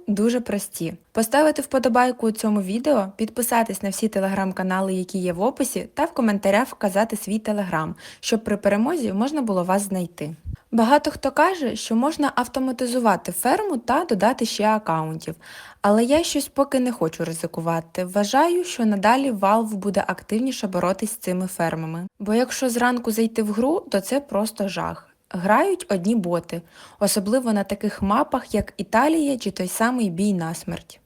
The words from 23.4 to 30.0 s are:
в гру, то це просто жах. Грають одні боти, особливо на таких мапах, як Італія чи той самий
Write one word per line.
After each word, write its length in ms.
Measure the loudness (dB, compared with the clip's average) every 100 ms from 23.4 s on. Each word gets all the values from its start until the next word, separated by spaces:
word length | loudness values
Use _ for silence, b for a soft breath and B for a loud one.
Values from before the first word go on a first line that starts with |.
в 100 | -2
гру, 280 | 0 0 0 0
то 100 | -4
це 200 | 0 -4
просто 480 | -2 -2 -2 -4 -6
жах. 400 | -4 -6 -8 -14 _ _
Грають 560 | -4 4 4 4 0 -2
одні 260 | -2 2
боти, 480 | 0 0 -2 -4 -10 B B B B
особливо 520 | 0 0 0 0 2
на 120 | 0
таких 380 | 0 -4 -4 -2
мапах, 520 | 0 2 2 -2 -2
як 200 | -2 -2 -8
Італія 600 | 0 2 4 4 2 0
чи 120 | -4
той 180 | -4 -6
самий 420 | 0 0 2